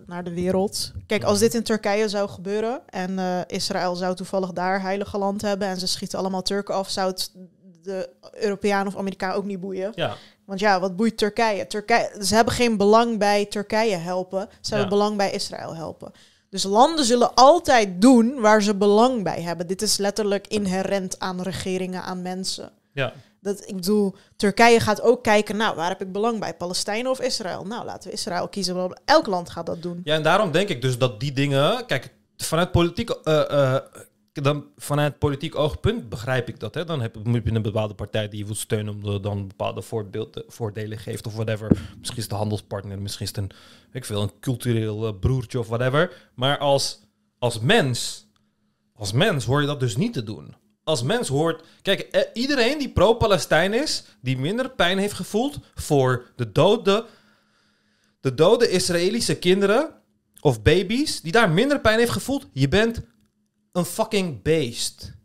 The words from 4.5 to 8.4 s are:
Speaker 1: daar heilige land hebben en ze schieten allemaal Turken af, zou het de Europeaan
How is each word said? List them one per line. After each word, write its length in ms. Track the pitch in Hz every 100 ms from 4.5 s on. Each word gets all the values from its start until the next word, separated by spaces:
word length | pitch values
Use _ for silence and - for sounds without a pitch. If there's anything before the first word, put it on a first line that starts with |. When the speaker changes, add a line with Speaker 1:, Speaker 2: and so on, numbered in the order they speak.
Speaker 1:
daar 300 | 175 185 196
heilige 360 | 190 196 202 208
land 240 | 196 202
hebben 260 | 208 202 202
en 120 | 185
ze 80 | 180
schieten 320 | - 190 185
allemaal 220 | 190 190
Turken 340 | 185 202 202 185
af, 140 | 190
zou 200 | - 190
het 220 | 190 - 185 185 _ 190 170
de 280 | 170 190 180 _ -
Europeaan 560 | -